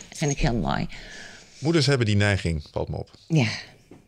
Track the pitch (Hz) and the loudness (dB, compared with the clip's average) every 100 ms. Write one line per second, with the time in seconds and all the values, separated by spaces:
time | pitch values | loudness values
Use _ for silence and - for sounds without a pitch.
0 | - - 147 139 143 117 69 - - - | -14 -4 -2 0 0 0 0 -2 -4 -10
1 | - - - - - - 139 165 135 139 | -16 -16 -18 -20 -20 -4 2 2 4 2
2 | 107 101 104 98 85 78 - - 76 78 | 4 4 4 2 0 -4 -4 -6 -4 -6
3 | - - - 160 107 104 - - - - | -10 -14 0 2 2 -2 -12 -20 -20 -20